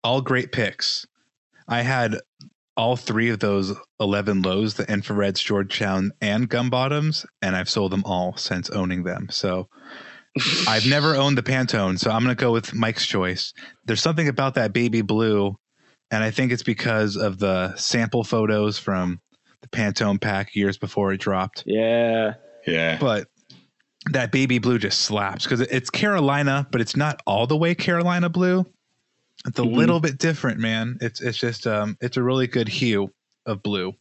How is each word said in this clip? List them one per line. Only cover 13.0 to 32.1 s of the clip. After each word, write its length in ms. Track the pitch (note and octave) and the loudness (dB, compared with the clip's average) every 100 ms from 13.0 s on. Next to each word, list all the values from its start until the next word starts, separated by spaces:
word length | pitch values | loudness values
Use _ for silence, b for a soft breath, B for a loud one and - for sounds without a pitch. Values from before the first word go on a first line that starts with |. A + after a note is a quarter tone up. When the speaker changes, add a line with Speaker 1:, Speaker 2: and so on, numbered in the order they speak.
| - | -2
Speaker 1:
choice. 460 | G2+ F2+ F#2 - B B B | 0 0 -2 -6 B B B
There's 180 | - A2 | -4 0
something 260 | D#3+ E3 D3+ | 2 2 0
about 260 | B2 C3+ | 2 0
that 180 | B2+ A2 | 2 2
baby 300 | G2+ A#2+ A2+ | 2 2 2
blue, 540 | G2+ G#2+ A2+ G#2 G2+ G2 _ b b b _ | 2 2 4 4 2 -4 _ b b b _
and 140 | A2 | -2
I 60 | A2 | 0
think 200 | G#2+ B2+ | 0 0
it's 100 | A#2+ | 0
because 520 | - A2 A#2+ A2 G#2+ G2 | 0 -2 0 2 0 0
of 220 | G#2+ F#2+ | -2 0
the 360 | G2+ F#2 F#2 - | 0 0 -2 -4
sample 480 | - A#2+ A#2 B2 | -2 0 0 -2
photos 540 | G#2+ A#2 G#2+ G#2+ G#2 G2+ | 0 0 2 2 0 -2
from 420 | - F#2+ F2+ F2+ _ b b b | -2 -2 -2 -4 _ b b b
the 80 | - | -10
Pantone 520 | - G#2 - G#2+ G2+ | -2 -2 0 0 0
pack 340 | G#2+ G2 G2+ - | 0 -2 -4 -2
years 220 | G2+ F#2+ | -2 -2
before 340 | F#2+ - G2 | -6 -2 0
it 60 | F#2+ | 0
dropped. 440 | - F#2+ F#2+ - - | -2 -2 -2 -6 -4
Speaker 2:
Yeah. 680 | G#2+ A2+ A#2 A#2 A2+ A2 A2+ - - - | 0 2 2 2 2 0 -4 -18 -10 -4
Speaker 3:
Yeah. 320 | E2 E2 D#2+ | 0 0 0
Speaker 1:
But 280 | C#3 G#2+ F#2 _ _ - _ _ _ _ - | 0 0 -4 _ _ -20 _ _ _ _ -4
that 180 | C#3 A2+ | -2 0
baby 280 | B2+ C3+ B2 | 2 2 2
blue 180 | B2 A#2+ | 2 2
just 220 | G2+ - | 0 -2
slaps 420 | - G#2 G2 F#2+ - | 0 0 -2 -4 -2
'cause 140 | A#2+ | 0
it's 300 | B2 C3 B2 | 0 -2 -2
Carolina, 760 | - G#3 G3 C#3 C#3+ C#3+ C3+ C#3 | 0 2 4 2 2 2 0 0
but 100 | B2 | -2
it's 160 | A2+ C#3 | 0 0
not 240 | D3+ C#3 - | 0 -2 -2
all 200 | G2 A#2+ | 0 2
the 80 | D#3 | 2
way 180 | E3+ | 2
Carolina 540 | F3 - E3+ F3 F3 F3 | 0 0 2 2 2 0
blue. 360 | F3 F3+ F#3 F3+ _ _ _ _ _ _ - - | 2 2 2 0 _ _ _ _ _ _ -10 -6
It's 120 | B2 | 0
a 40 | |
Speaker 2:
Mm-hmm. 120 | A#2+ A#2+ | 2 4
Speaker 1:
little 240 | - E3+ | 4 4
bit 180 | D#3 C3+ | 2 0
different, 400 | E3 D3+ C3 A2 | 0 0 -2 0
man. 400 | A2+ A2 A2+ B2 | 0 0 -4 -4
It's, 200 | A#2+ - | -6 -4
it's 180 | B2 A2 | -6 -2
just, 280 | A#2+ A2 A#2+ | -4 -2 -2
um, 300 | G#2+ G#2+ G2+ | 0 -2 -4
it's 160 | B2 | -4